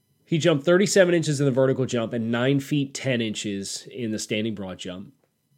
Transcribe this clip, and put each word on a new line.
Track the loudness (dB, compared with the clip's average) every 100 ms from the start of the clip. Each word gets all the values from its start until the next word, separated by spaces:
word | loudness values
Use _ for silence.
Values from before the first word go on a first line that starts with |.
| _ _ -2
He | 0
jumped | 2 2
thirty-seven | 4 4 4 4 4
inches | 4 0 0
in | 2
the |
vertical | 4 2 2 0
jump | -2 -2
and | -4 -2
nine | 0 2 2
feet | 0 -2 -2
ten | -4 -2 -2
inches | -2 -4 -6 -6 -6 -10 -12
in | -8 -6
the | -6
standing | -4 -4 -4
broad | -6 -10 -10
jump, | -12 -12 -14 _ _ _ _